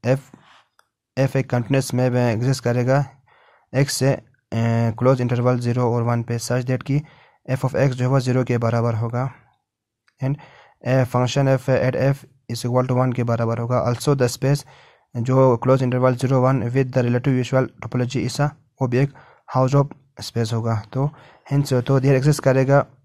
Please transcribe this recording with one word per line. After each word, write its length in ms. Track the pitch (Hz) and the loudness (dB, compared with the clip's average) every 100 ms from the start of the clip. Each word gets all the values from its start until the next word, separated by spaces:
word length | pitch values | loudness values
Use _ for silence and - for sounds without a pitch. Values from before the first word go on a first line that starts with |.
| 120 | 0
F, 140 | 139 - - _ - _ _ _ _ _ - | -2 -4 -20 _ -20 _ _ _ _ _ -2
F 160 | 135 135 | 0 0
एक 140 | 127 | -2
कंटीन्यूअस 440 | 123 117 135 135 | -2 0 -2 0
मैप 200 | 123 127 | 0 0
में 200 | 123 123 | 2 0
एग्जिस्ट 300 | 110 123 135 | 0 -2 -2
करेगा 420 | 120 120 120 135 139 _ _ _ _ _ _ 123 | -2 0 2 0 0 _ _ _ _ _ _ 0
X 100 | 139 | 0
से, 260 | - 135 | 0 0
अ, 140 | - _ _ _ 113 117 113 117 113 | 0 _ _ _ -2 0 2 0 2
क्लोज 220 | 123 131 | 2 2
इंटरवल 380 | 123 120 123 123 | 0 0 0 0
ज़ीरो 340 | 120 120 123 120 | 0 0 0 0
और 80 | |
वन 200 | 117 120 | 0 -2
पे 160 | 117 117 | -2 -6
such 260 | - 123 123 | -2 -4 -2
that 180 | 127 | -4
कि 180 | - 139 151 _ _ _ - | -2 -2 -2 _ _ _ -6
F 80 | 131 | -4
of 120 | 131 | -2
X 160 | - 135 | 0 0
जो 180 | 127 123 | 0 0
है 40 | |
वो 100 | 135 | 0
ज़ीरो 240 | 123 127 | 2 0
के 140 | 123 120 | 0 0
बराबर 380 | 117 117 117 113 | 0 0 0 -2
होगा 380 | 117 120 131 - _ _ _ _ _ _ _ _ | -4 -4 -6 -10 _ _ _ _ _ _ _ _
and 120 | 131 139 - - _ _ 123 | -6 -6 -10 -20 _ _ -2
a 180 | 131 123 | 0 2
function 540 | 123 123 143 135 131 | 0 0 0 0 0
F 100 | - | 0
at 260 | 127 127 - | 0 0 0
F 200 | 135 139 - _ - | 0 -2 -6 _ -10
is 140 | 117 123 | -8 -2
equal 260 | 123 127 | -2 0
to 60 | 123 | 0
one 180 | 127 123 | 0 -2
के 80 | |
बराबर 340 | 117 117 113 117 | -2 -2 -2 -4
होगा। 280 | 117 127 - | -2 -2 0
Also 300 | 120 - 139 | -2 -2 0
the 220 | 123 - | 0 0
space 280 | 131 143 - - - _ _ 120 | -2 -2 -4 -20 -20 _ _ -6
जो 400 | 117 131 131 117 | 0 4 4 4
क्लोज 260 | 127 131 | 2 2
इंटरवल 320 | 127 127 127 123 | 2 2 0 0
ज़ीरो 260 | 127 135 | 0 2
वन 280 | 127 135 120 | 2 0 0
with 240 | 127 131 | -2 0
the 100 | 127 | 0
relative 400 | 123 120 143 127 | 0 0 0 0
usual 200 | 120 131 | 0 0
topology 680 | 131 - - 123 123 123 123 | -2 -6 -6 -4 -2 -2 -4
is 40 | - | -2
a, 140 | 147 - _ _ | -4 -4 _ _
वो 60 | 135 | -2
भी 100 | 123 | 0
एक 140 | 139 - - _ - 131 | 0 -4 -20 _ -6 0
house 240 | 131 143 | 2 2
of 60 | 139 - _ - - | 0 -6 _ -14 -8
space 280 | 123 113 | -4 -4
होगा। 300 | 117 113 113 - | -4 -4 -4 -6
तो 180 | 131 143 - - _ - | -4 -4 -6 -20 _ -4
hence 200 | 139 143 | -2 0
तो 260 | 127 123 139 | -2 0 0
there 220 | 135 135 | 2 2
exist 180 | 143 147 | 2 2
करेगा 460 | 139 131 131 139 - _ | 2 2 4 2 2 _